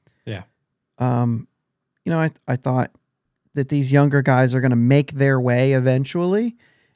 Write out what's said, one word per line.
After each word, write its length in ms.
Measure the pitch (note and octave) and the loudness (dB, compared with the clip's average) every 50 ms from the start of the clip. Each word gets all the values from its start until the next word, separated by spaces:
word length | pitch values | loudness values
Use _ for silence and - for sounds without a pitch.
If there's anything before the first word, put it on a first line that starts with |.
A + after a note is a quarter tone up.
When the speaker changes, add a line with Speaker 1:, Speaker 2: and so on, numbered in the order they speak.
| _ _ _ _ - | _ _ _ _ -14
Speaker 1:
Yeah. 180 | A2+ G#2+ F#2 G2+ _ _ _ _ _ _ _ _ _ _ - | -12 -12 -12 -14 _ _ _ _ _ _ _ _ _ _ -4
Speaker 2:
Um, 500 | B2+ B2 B2 A#2+ A#2+ A#2 A#2 A2+ - _ _ _ _ _ _ _ _ _ _ _ - | -4 -2 0 0 -2 -2 -2 -4 -8 _ _ _ _ _ _ _ _ _ _ _ -6
you 60 | F3+ | -4
know, 100 | E3 D#3+ | -2 -2
I, 100 | D#3+ D#3 - _ _ | -2 -2 -4 _ _
I 100 | - B2+ | -6 -6
thought 340 | B2 - C3 B2+ B2+ - - _ _ _ _ _ _ _ _ _ _ _ _ - | -4 -4 -2 -2 -2 -2 -4 _ _ _ _ _ _ _ _ _ _ _ _ -6
that 140 | C#3+ C3+ C#3 | -6 -4 -2
these 240 | D3 C#3+ C3+ C3 | -2 -2 0 2
younger 300 | C#3+ C#3+ D3 C#3+ C#3+ C#3+ | 2 4 4 4 2 2
guys 320 | C3 C#3+ B2+ B2+ C3 A#2+ B2+ | 2 2 2 2 2 2 0
are 60 | C3 | 0
gonna 160 | B2+ C3 A#2+ | 0 0 2
make 360 | A#2 A#2 B2 C#3 D3 C#3+ - | 2 2 4 2 2 0 -2
their 260 | D3+ C3 C#3 C#3 C3+ B2+ | -2 -2 0 0 0 0
way 320 | B2 B2 A#2+ B2 C3 C#3 C3+ | 0 0 0 2 2 2 2
eventually, 840 | C3 B2 C3 B2+ C3 C3+ - - E3+ F3 F3+ F#3+ G#3+ A#3+ A#3 A#3 _ _ _ _ _ _ _ _ | 2 2 2 0 0 -2 -4 -4 -2 -2 0 0 0 -2 -4 -6 _ _ _ _ _ _ _ _